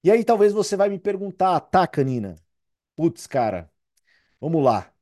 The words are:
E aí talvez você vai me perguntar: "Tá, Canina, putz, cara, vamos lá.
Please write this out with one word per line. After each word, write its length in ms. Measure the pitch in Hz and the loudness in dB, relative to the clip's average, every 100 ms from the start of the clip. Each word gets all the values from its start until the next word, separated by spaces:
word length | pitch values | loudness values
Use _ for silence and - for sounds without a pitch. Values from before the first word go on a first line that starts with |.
E 60 | 170 | 4
aí 120 | 226 | 2
talvez 300 | 220 226 208 | 2 4 4
você 240 | 208 208 196 | 2 -4 0
vai 120 | 202 | 0
me 80 | 196 | 0
perguntar: 600 | 208 196 196 - 185 165 | -6 -6 -8 -2 0 0
"Tá, 260 | - 185 170 | 0 0 2
Canina, 500 | - 135 127 98 82 _ _ _ _ _ | 0 -2 -2 -8 -14 _ _ _ _ _
putz, 320 | - 165 165 - | -4 -4 -4 -6
cara, 440 | 135 113 92 85 _ _ _ _ _ _ _ | -2 -2 -4 -12 _ _ _ _ _ _ _
vamos 220 | 147 165 | -4 2
lá. 300 | 131 104 - _ | 2 0 -4 _